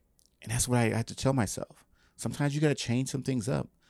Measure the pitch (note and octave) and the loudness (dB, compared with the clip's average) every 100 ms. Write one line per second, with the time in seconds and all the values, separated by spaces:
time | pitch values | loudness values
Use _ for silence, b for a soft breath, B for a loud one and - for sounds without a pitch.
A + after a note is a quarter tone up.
0 | _ _ _ _ A2 A#2+ - B2 A2+ G#2+ | _ _ _ _ -6 -2 2 4 4 2
1 | A2+ - C3 C3+ G2 - - - _ _ | -2 0 2 2 0 -2 -10 -14 _ _
2 | b b A2 - C#3+ C#3+ D3+ C#3 - A#2+ | b b -6 -2 0 2 2 2 0 0
3 | C3 C3+ C3 B2+ G2 C#3+ - _ | 0 -4 -2 -2 0 -2 -4 _